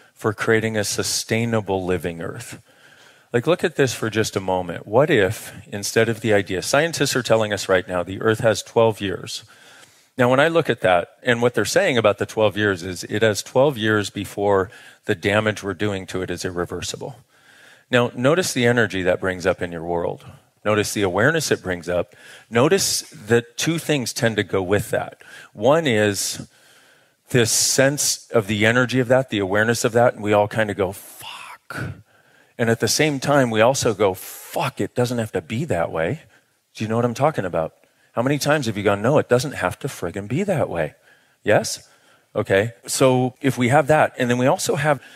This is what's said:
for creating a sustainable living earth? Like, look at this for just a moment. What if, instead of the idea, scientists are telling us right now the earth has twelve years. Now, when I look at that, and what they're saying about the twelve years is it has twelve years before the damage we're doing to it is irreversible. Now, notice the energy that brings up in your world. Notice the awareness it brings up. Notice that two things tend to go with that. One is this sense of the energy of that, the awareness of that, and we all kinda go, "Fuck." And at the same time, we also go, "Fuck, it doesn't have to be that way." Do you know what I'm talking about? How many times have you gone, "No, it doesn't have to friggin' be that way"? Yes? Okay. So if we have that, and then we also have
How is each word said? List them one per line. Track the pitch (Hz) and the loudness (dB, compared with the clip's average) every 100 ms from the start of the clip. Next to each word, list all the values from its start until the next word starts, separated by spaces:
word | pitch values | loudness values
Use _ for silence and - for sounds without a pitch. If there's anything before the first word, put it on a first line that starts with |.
| _ | _
for | _ 113 | _ -6
creating | 107 - 113 110 110 | -2 0 0 0 -4
a | |
sustainable | 98 - 98 - - 113 117 113 98 95 | -4 -4 -4 -6 -2 -2 0 -2 -2 -2
living | 90 90 87 82 | -2 -2 -4 -8
earth? | 90 120 - - _ _ - _ - _ _ | -10 -12 -16 -18 _ _ -20 _ -20 _ _
Like, | 120 147 | -2 0
look | 175 | 0
at | 185 - | 0 0
this | 135 | 0
for | - 113 | 0 -2
just | 104 104 | -2 -2
a | 101 | -4
moment. | 95 92 87 82 - | -2 -2 -4 -10 0
What | 110 160 | 2 4
if, | 127 95 - - - - | 4 2 -2 -12 -18 -14
instead | 104 101 113 113 | -10 -2 0 0
of | 110 | 0
the | 113 | 2
idea, | 104 95 92 | 2 0 -6
scientists | - 139 165 - 143 | 0 0 0 -2 -2
are | 131 | -2
telling | - 113 107 | 2 2 2
us | 98 - | -2 2
right | 92 - | 0 2
now | 90 | -4
the | 87 98 | -4 -2
earth | 110 113 | 0 2
has | 113 101 | 2 0
twelve | - 117 113 107 | 0 2 2 2
years. | 98 87 117 - 110 - - - - _ _ - | -6 -6 -10 -14 -14 -20 -20 -20 -20 _ _ 0
Now, | 123 | 4
when | 131 | 4
I | 160 | 4
look | 165 156 | 2 0
at | 120 | 0
that, | 92 90 - _ | 4 2 0 _
and | 127 117 | -2 2
what | 120 | 2
they're | 117 | 0
saying | 104 175 196 123 | 0 2 2 4
about | 104 101 | 2 2
the | 104 | -4
twelve | - 107 95 | 0 0 2
years | 104 92 | 0 0
is | 92 87 | -6 -10
it | - 107 | -6 0
has | 110 98 | 0 0
twelve | - - 143 120 | -2 2 2 0
years | 110 107 101 | 0 0 0
before | 104 90 - 101 98 92 - - - | -8 -10 -2 2 2 0 -8 -20 -12
the | - | -6
damage | 98 101 104 107 101 | -2 0 2 0 -4
we're | 98 | -8
doing | 87 104 95 90 | -4 -4 -4 -8
to | 92 | -8
it | 92 | -6
is | 87 | -6
irreversible. | 92 87 87 90 - - - - _ _ _ - - - _ | -6 -4 -6 -6 -10 -10 -12 -16 _ _ _ -20 -20 -20 _
Now, | 123 120 123 | 0 0 2
notice | 131 170 180 | 2 2 0
the | - 120 | 2 2
energy | 120 107 98 | 4 0 0
that | 90 90 | 0 0
brings | 95 90 90 | -2 -2 -2
up | 87 | -2
in | 87 | -6
your | 85 | -8
world. | 82 85 92 95 - - _ _ | -4 -2 -2 -6 -14 -20 _ _
Notice | 104 107 101 | -2 0 0
the | 107 | -2
awareness | 98 90 127 165 - | 0 2 2 2 0
it | - | -2
brings | 92 90 82 | -2 -6 -2
up. | 87 - - - - _ | -2 -4 -10 -20 -20 _
Notice | 113 147 190 - - - | 2 4 2 0 -4 -8
that | - 107 120 - - | -18 0 0 0 -4
two | 156 165 | -2 -2
things | - 147 113 | -2 -2 -2
tend | - 117 104 | -2 0 0
to | |
go | 101 98 | -2 -2
with | 92 101 - | 0 0 0
that. | 92 92 - - - - | -4 -6 -14 -20 -20 -20
One | - 113 160 156 | 0 2 4 2
is | 107 104 98 - - - _ _ _ _ _ _ _ _ | 2 2 0 -6 -8 -12 _ _ _ _ _ _ _ _
this | 123 113 | 2 2
sense | - - - 135 143 - - - | 2 0 4 2 2 -4 -4 0
of | 117 98 | 0 0
the | 107 107 | 2 4
energy | 123 123 127 | 4 2 0
of | 117 | 2
that, | 127 127 | 2 2
the | 104 | -2
awareness | 95 104 110 117 | 0 2 2 0
of | 123 | 2
that, | 117 123 | 4 4
and | - | 2
we | 104 | 2
all | 104 104 | 2 2
kinda | 117 107 | 0 -2
go, | 98 92 | 0 -2
"Fuck." | 98 - - - - - - _ - - - _ _ _ _ _ - | -4 -18 -20 -18 -16 -18 -20 _ -10 -10 -12 _ _ _ _ _ -4
And | 117 | 0
at | 113 | 0
the | 113 | 0
same | - 151 139 | 2 0 0
time, | 139 143 123 | 2 2 2
we | 110 | 4
also | 117 139 127 | 4 4 -2
go, | 98 101 | 2 2
"Fuck, | 92 - - - - 131 - | 2 -10 -18 -10 -6 -6 -4
it | 104 | -6
doesn't | - 120 123 | -2 -2 -2
have | 107 | -4
to | 95 | -6
be | 131 113 | -4 -6
that | 156 87 82 | -2 -2 -2
way." | 87 82 160 - _ _ _ _ | -2 -2 -4 -10 _ _ _ _
Do | - | -10
you | 107 | -2
know | 117 | 0
what | 120 | -2
I'm | |
talking | 117 147 151 95 | 0 0 0 -4
about? | 82 80 - _ _ _ | -4 -4 -8 _ _ _
How | 117 | -4
many | 127 143 | -2 0
times | 147 151 113 | 0 0 -2
have | 104 | -2
you | |
gone, | 101 101 | 0 0
"No, | 113 139 | 2 2
it | - | 2
doesn't | 123 147 | 0 0
have | - 90 - | -4 -6 -6
to | 143 | -10
friggin' | - 87 98 104 | -8 -8 -8 -6
be | 135 | -4
that | 202 156 90 | -2 -2 -2
way"? | 87 76 - _ _ _ _ | -2 -4 -8 _ _ _ _
Yes? | - 110 220 - - _ _ _ _ | 2 2 2 -10 -14 _ _ _ _
Okay. | 107 107 98 113 - - | -6 2 2 2 -6 -8
So | - 131 127 127 - | 2 4 4 0 -2
if | 135 120 | -2 0
we | 120 | 2
have | 143 139 | 2 4
that, | 151 110 - | 2 2 0
and | 123 | -2
then | 123 | 2
we | 127 | 2
also | 185 - 147 | 2 -2 -2
have | 151 135 - | 0 -2 -4